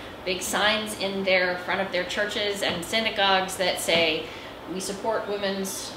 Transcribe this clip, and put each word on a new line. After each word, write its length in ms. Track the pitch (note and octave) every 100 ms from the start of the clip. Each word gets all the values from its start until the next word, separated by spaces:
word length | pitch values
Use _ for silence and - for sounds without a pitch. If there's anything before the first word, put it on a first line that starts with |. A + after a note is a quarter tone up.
| - - F3+
big 160 | F3+
signs 540 | - F#3 G#3 A3 G#3+ G#3+
in 240 | G3 G3
their 340 | F#3 F#3 F3+ F3+
front 220 | - F#3
of 100 | F#3+
their 120 | F3+
churches 580 | F3+ G#3+ G3+ A3 G#3 G3
and 240 | C3+ F3 -
synagogues 720 | A3+ A3 G#3 G3 F#3+ F#3 -
that 220 | F3+ -
say, 460 | - E3+ D#3+ D#3+ - - - - -
"We 80 | F#3
support 480 | G3+ G3 A3+ G#3+ G3+
women's, 640 | G3+ G3 G3 F#3+ - -